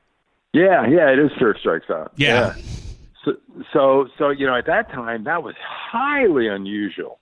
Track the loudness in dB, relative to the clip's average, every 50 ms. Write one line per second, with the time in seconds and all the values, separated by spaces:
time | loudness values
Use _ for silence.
0 | _ _ _ _ _ _ _ _ _ _ 2 4 4 6 4 4 4 4 4 6
1 | 6 6 6 4 4 2 2 2 2 2 2 0 0 -2 -2 -2 -4 -6 -6 -6
2 | -8 -12 -4 0 2 2 4 2 2 0 -4 -8 -12 -12 -12 -12 -12 -16 -18 -18
3 | -20 -20 _ _ -6 -6 -6 -6 _ -20 -20 -20 -18 -4 0 2 4 4 4 4
4 | 2 0 -4 -2 -2 -2 0 0 0 0 0 0 -2 -2 -2 -2 -2 -4 -10 -10
5 | -8 -8 -8 -8 -6 -6 -6 -6 -6 -10 -14 -14 -16 -16 -14 -14 -14 -10 -6 -4
6 | -4 -2 0 2 2 2 2 2 2 0 -2 -4 -6 -6 -6 -6 -6 -8 -8 -10
7 | -12 -14 -14 _